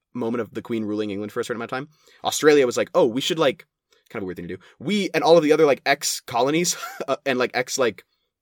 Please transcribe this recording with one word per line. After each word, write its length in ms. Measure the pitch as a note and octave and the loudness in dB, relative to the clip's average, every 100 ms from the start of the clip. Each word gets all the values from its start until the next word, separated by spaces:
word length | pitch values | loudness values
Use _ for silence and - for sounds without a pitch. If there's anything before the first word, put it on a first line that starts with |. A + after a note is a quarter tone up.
| _ B2 | _ -6
moment 260 | A#2 A#2 | -4 -4
of 100 | G#2 A2+ | -6 -8
the 80 | |
Queen 220 | - A#2 G#2+ | -6 -4 -4
ruling 260 | G#2 G#2+ | -4 -4
England 200 | G2+ G#2+ | -4 -6
for 80 | A#2+ | -6
a 40 | |
certain 140 | A2+ A2+ | -6 -6
amount 100 | A#2 | -6
of 60 | B2+ | -8
time, 120 | D3+ _ _ _ | -10 _ _ _
Australia 420 | - - D3 D3 B2+ | -6 2 6 6 4
was 120 | A#2 | 2
like, 120 | C3 F3 | 0 2
"Oh, 100 | C#3+ | 2
we 160 | A#2 | 0
should, 160 | - E3 | -4 0
like," 260 | D3 A2 _ _ _ _ _ | 0 -2 _ _ _ _ _
kind 120 | A2+ | -10
of 20 | |
a 20 | F#2 | -8
weird 100 | F2 | -10
thing 100 | F2 | -12
to 80 | F2+ | -12
do, 60 | _ - | _ -12
"we 300 | B2+ G#3 F#3+ D#3+ | -4 -2 -2 0
and 80 | |
all 120 | D#3 E3+ | 4 6
of 80 | |
the 80 | D3+ | 6
other, 140 | D3+ D#3 | 4 4
like, 160 | B2+ - | 4 0
ex-colonies, 920 | C#3+ - - - A#2+ C3 D#3 F3 - - | -2 -2 -8 -6 -2 0 0 -2 -4 -8
<laughs> 160 | - C#3 | -10 -6
uh, 100 | C3 - | -4 -2
and, 120 | B2+ | -2
like, 120 | A#2+ A#2 | -2 -2
ex, 220 | B2+ - | -6 -2
like, 280 | B2 G2 - _ _ _ | -2 -2 -16 _ _ _